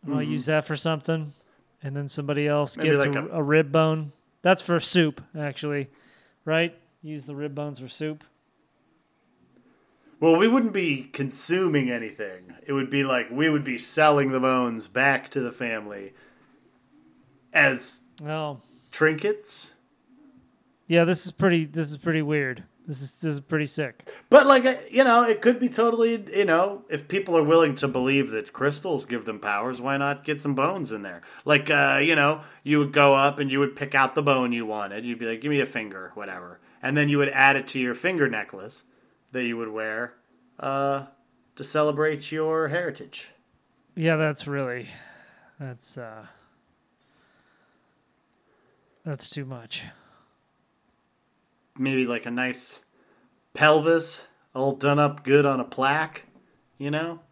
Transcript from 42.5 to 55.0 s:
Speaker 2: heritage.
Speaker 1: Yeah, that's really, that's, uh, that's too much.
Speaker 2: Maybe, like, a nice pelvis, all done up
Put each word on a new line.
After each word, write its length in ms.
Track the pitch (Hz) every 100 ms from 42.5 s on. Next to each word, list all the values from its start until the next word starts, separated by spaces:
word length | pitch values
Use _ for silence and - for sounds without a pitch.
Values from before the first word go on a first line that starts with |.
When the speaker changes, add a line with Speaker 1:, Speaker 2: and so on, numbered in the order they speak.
| 160 156
Speaker 2:
heritage. 600 | 165 175 - 82 - - _ _ _ _ _ _
Speaker 1:
Yeah, 220 | - 160 160
that's 320 | 156 147 147
really, 400 | 139 131 123 120 - - - - _ _ _
that's, 360 | 139 120 - -
uh, 300 | 117 110 107 _ _ _ _ _ _ _ _ _ _ _ _ _ _ _ _ _ _ _ _ _ _ _ _ _ _ _
that's 260 | - 139 -
too 140 | -
much. 400 | 135 127 113 - - - _ _ _ _ _ _ _ _ _ _ _ _ _ _ _ _ _ -
Speaker 2:
Maybe, 280 | 135 135 127
like, 200 | 117 120
a 40 |
nice 500 | 120 127 123 - - _ _ _ _ _ _ _
pelvis, 720 | - 151 156 151 165 160 - - _ _
all 180 | 131 135
done 260 | 135 139
up 260 | 143